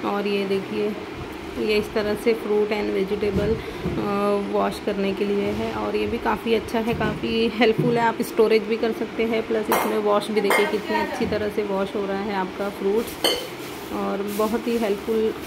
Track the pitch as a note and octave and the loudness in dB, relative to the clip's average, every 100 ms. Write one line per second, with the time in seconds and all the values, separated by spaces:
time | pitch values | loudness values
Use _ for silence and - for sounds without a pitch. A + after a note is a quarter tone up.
0 | G#3+ G3+ G#3 G3+ G3 G3 F#3+ G#3+ G#3 G#3 | -2 -2 0 0 0 0 0 -2 -2 -2
1 | - - - - - - A3 G#3+ G#3 A3+ | -8 -10 -10 -10 -8 -2 2 2 2 -2
2 | G#3 G#3 A#3+ A3+ G#3 G#3 G#3 G#3+ G#3 G#3 | 0 2 2 2 2 2 2 0 0 0
3 | F#3+ G#3 G#3 G3 G#3 A3 - - - - | 0 0 0 2 2 0 -4 -6 -4 -2
4 | G#3 G3+ G3+ G3+ G3+ G#3 G3 G3 - G3+ | 0 2 2 2 0 0 0 -2 -4 0
5 | G3 G3 G3+ G3+ G3+ G#3 A3+ A3 G#3 G#3 | 0 0 0 2 0 -2 -2 -2 -2 -2
6 | G#3 A#3 A3+ G#3+ A#3 A3 - A3+ A3+ - | -2 0 0 0 2 0 2 -2 0 0
7 | G#3+ G#3+ A#3 A3+ A3+ G#3 A#3 A3 A#3+ A#3 | 0 -2 -2 2 0 4 4 4 2 4
8 | A#3 - - - A3 A3 G3+ A3 A3+ A3 | 2 0 -2 4 6 4 2 -2 0 -2
9 | A3 - A3+ A3+ A3 A3 G#3+ G#3+ G#3+ G#3+ | -4 -2 0 0 0 0 2 0 2 0
10 | G#3 G#3 G#3 G#3+ G3+ F#3+ G#3 G#3+ - G#3+ | 2 2 2 0 4 4 2 0 0 -2
11 | G3 - A3 G#3 G#3 G#3 G#3 F#3+ G3 G#3+ | -2 -2 -2 0 -2 -2 -2 -2 -2 -2
12 | F#3+ G3 G#3 G3 F#3 - G3+ G3 G3 G#3+ | -2 -2 -2 -2 -2 -4 -6 -2 2 2
13 | A#3 - - - - - - - - G3+ | 0 -2 0 0 -4 -10 -10 -10 -8 -4
14 | G3 G3+ G3+ G3+ G#3+ A3+ A#3+ A#3 A3 G3+ | -2 -2 -4 0 0 0 0 0 0 -2
15 | - A3 A3 - | 0 0 0 -2